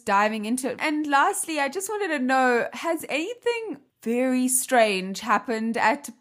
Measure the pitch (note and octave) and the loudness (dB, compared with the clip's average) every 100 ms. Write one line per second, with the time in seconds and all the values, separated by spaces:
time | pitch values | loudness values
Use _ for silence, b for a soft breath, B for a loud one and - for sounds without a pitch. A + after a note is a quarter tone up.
0 | - G3+ G#3+ A3 G#3 B3+ C4 - D#4 D4+ | 0 2 2 0 -2 -2 -2 -2 -2 -2
1 | D4+ C#4 D#4+ F4 - D#4 C#4 C#4+ G4 G#4 | 2 4 4 0 -2 -2 -2 -4 -6 -4
2 | G4 D4 B3+ C4 B3+ A#3+ G#3 A#3 E4+ E4 | -2 -2 2 2 4 2 0 -4 -4 -4
3 | - C4+ F4 A#4+ A#4+ A#4 A4 C#4+ _ _ | -4 -6 -4 -4 -4 -2 -4 -10 _ _
4 | - A#3+ C4 B3+ B3+ B3+ - B3+ A3 F#3+ | -2 0 2 2 2 0 2 4 4 2
5 | F#3 G3 A3 G#3 - A3 A3+ A3+ - C#4+ | -4 -6 0 0 0 -4 -2 0 2 0
6 | - - | -4 -4